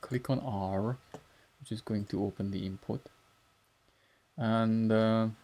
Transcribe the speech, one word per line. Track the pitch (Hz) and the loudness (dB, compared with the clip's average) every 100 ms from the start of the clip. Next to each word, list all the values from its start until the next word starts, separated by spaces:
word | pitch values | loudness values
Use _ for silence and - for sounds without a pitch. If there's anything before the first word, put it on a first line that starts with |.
click | - 127 - | -6 -6 -2
on | 131 | -2
R, | 135 101 95 98 110 131 - - - _ _ _ | -2 -4 -2 0 -2 -4 -10 -20 -20 _ _ _
which | - | -10
is | 107 | -10
going | - 107 101 | -4 -4 -2
to | 95 | -2
open | 101 - 101 | -2 -2 -4
the | 98 95 | -4 -6
input. | 95 - 120 - - _ _ _ _ _ _ _ _ _ _ _ - | -6 -6 -6 -8 -20 _ _ _ _ _ _ _ _ _ _ _ -4
And, | 113 113 113 113 110 | 0 2 4 4 4
uh, | 110 110 113 113 110 | 4 6 4 2 -2